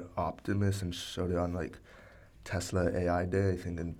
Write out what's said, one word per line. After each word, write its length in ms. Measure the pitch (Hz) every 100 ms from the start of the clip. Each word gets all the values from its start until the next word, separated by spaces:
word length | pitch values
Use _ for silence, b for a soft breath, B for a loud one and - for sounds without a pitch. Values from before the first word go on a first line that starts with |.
| - -
Optimus 640 | 82 - - 101 101 98
and 140 | 87 82
showed 340 | - - 90
it 80 | 87
on, 160 | 87
like, 240 | 87 80 - B B B B B B -
Tesla 400 | 95 - 92 87 -
A 120 | 87
I 180 | 87 90
Day, 260 | 95 98
I 40 | 90
think 240 | 85 82
in 160 | 82